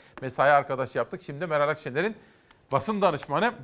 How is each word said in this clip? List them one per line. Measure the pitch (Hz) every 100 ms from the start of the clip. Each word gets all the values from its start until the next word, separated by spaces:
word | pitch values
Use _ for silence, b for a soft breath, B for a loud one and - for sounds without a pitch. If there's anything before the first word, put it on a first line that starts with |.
| b b
mesai | 131 135 139
arkadaş | 143 139 131 127
yaptık. | - - 180
Şimdi | - 143 170
Meral | 151 147
Akşener'in | 151 139 131 208 220 b b b b -
basın | 139 - 208
danışmanı. | 190 147 - 147 233 226